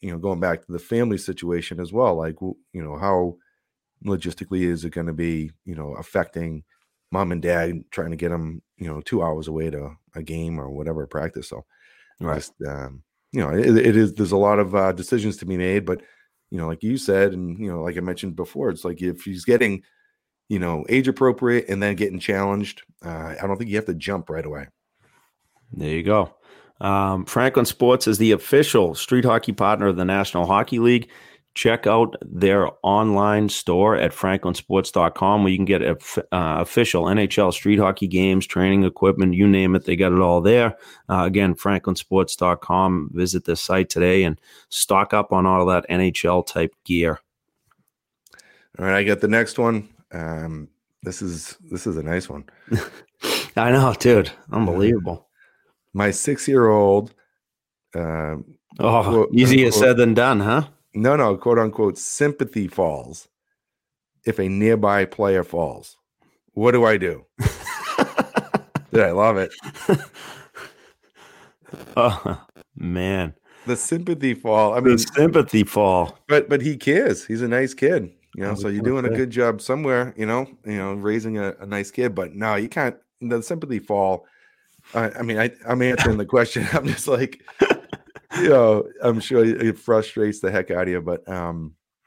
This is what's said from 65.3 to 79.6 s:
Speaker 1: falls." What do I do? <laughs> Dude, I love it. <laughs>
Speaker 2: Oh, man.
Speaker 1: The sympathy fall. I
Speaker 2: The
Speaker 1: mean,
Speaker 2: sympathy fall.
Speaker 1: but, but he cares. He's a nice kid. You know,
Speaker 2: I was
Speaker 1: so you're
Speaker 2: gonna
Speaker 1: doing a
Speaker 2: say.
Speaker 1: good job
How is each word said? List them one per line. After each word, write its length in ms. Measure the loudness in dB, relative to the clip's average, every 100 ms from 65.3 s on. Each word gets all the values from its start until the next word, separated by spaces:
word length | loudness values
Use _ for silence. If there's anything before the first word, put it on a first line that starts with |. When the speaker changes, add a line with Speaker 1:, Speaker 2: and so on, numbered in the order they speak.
| 2
Speaker 1:
falls." 540 | 0 -4 -6 -8 -18 _ _ _ _ _ _
What 180 | 0 4
do 120 | 6
I 120 | 4 4
do? 280 | 0 -6 _
<laughs> 60 | -4 -4 -4 -12 -10 -6 -2 -2 -2 -4 -4 -4 -8 -6 -10 0
Dude, 100 | 2
I 80 | 2
love 260 | 4 2 2
it. 160 | -2 -8 -20 -8 0
<laughs> 120 | 0 -2 -20 -20 -20 -20 -20 -20 _ _ _ _ _ -20 -20 _ _ -20 -20 -8 0
Speaker 2:
Oh, 500 | 0 0 -6 -8 _ -20 -20 -10
man. 580 | -6 -4 -2 -2 -4 -8 _ _ -6
Speaker 1:
The 100 | -4
sympathy 580 | -4 -4 -4 -4 -2
fall. 400 | -2 0 4 4
I 60 | 4
Speaker 2:
The 100 | 4
Speaker 1:
mean, 80 | 4
Speaker 2:
sympathy 680 | 2 2 4 4 4 2
fall. 540 | 2 2 4 4 0 -6 0
Speaker 1:
but, 200 | 2 2
but 120 | 0
he 160 | -2 -4
cares. 480 | 0 2 2 -2
He's 180 | -4 -4
a 60 | -2
nice 260 | 0 -2
kid. 360 | 0 0 0 -4 _ _ -8
You 60 |
know, 60 | -6
Speaker 2:
I 20 |
was 100 | -4
Speaker 1:
so 60 | -4
you're 140 | -2
Speaker 2:
gonna 80 | -2
Speaker 1:
doing 140 | -2 -2
a 20 |
Speaker 2:
say. 60 | -2
Speaker 1:
good 140 | -2
job 300 | 0 0 -2